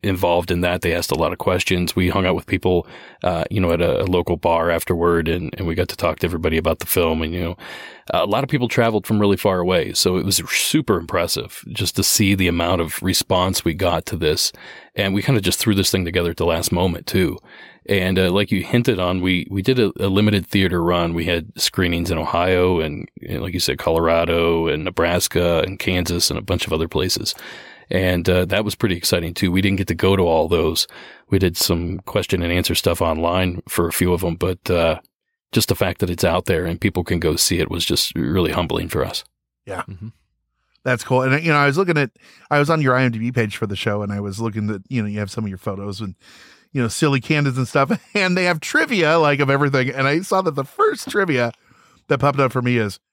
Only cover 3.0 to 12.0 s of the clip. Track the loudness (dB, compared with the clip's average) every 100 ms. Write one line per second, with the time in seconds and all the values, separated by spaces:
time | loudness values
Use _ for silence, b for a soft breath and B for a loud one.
3 | B B -2 -2 -2 0 0 2 2 0
4 | 0 0 0 -2 2 2 2 -2 -2 0
5 | 2 2 0 -2 -4 -6 -4 -2 -4 -2
6 | -4 -2 -4 -2 -2 0 -2 -4 -2 0
7 | 0 0 -4 -4 -6 -8 B B B B
8 | -4 -2 0 0 0 -2 0 2 2 2
9 | 0 2 4 2 2 0 2 2 0 0
10 | 2 2 0 -2 -2 -4 0 0 2 0
11 | 0 -2 -2 -4 -8 -14 -12 -6 -4 0